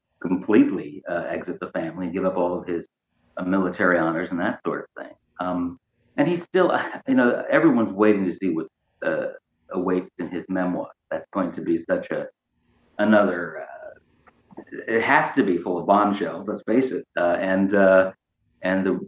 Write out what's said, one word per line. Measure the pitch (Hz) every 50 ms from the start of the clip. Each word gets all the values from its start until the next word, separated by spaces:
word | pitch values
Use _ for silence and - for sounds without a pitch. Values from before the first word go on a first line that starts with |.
| _ _ _ _
completely, | - 87 92 90 - - 104 120 - - - 85 - - - - - 90
uh, | 87 85 - 69
exit | 85 - 82 90 85 -
the | 90 -
family | - - 82 82 80 90 90
and | 87
give | 85 95 92
up | 92 -
all | 92 87 87 90 85
of | -
his, | 90 85 82 - - _ _ _ _ _ _ _ _ _
uh, | - 90
military | 90 95 95 92 90 90 - 101 90 87
honors | 85 80 82 80 80 85 82
and | 87 85
that | 92 113 123 - -
sort | 85 76 71 69 -
of | _ - 60
thing. | - - _ _ _ _ -
Um, | 90 90 90 87 87 87 87 - _ _ _ _ _ _ _
and | - 147
he's | 165 175 170
still, | - - - 185 180 - - - - -
<laughs> | - - -
you | - 131
know, | 131 123 123 120 - - -
everyone's | 131 156 165 160 127 120 110 101
waiting | 95 98 107 107 101 98 95
to | 87 82
see | - 98 90
what, | 82 80 80 - _ _ _ _ _ _ 80
uh, | 82 80 76 - - - - _ _ _ _ _ -
awaits | 92 92 87 90 90 90 - - _ -
in | 87 82
his | 90 85 82 -
memoir. | 92 92 90 90 87 - - - - _ _ _
That's | 80 80 - -
going | - 98 92 85
to | - -
be | 80 85 85 82 -
such | - 92 - - -
a, | 82 - - - - _ _ _ _ _ _ _ _ _ _ _ _ -
another, | 104 107 110 104 101 92 87 87 85 82 - -
uh, | - - - - - - - - _ _ _ _ _ - _ _ _ _ - - - - - - -
it | - 113 113
has | 113 - 139 156 - - -
to | 139
be | 113 101 90 -
full | - 98 90 85
of | 80
bombshells, | - 98 104 104 104 98 - - - - 101 101 104
let's | 101 -
face | - - 110 131 131 131
it. | 87 87 - - _
Uh, | 87 87 87 87 82
and, | 90 95 95 95 98 98 104
uh, | 101 98 95 95 95 95 95 - _ _ _ _ _ _ _ _ _
and | - 92 95 95 95
the, | 95 90 92 -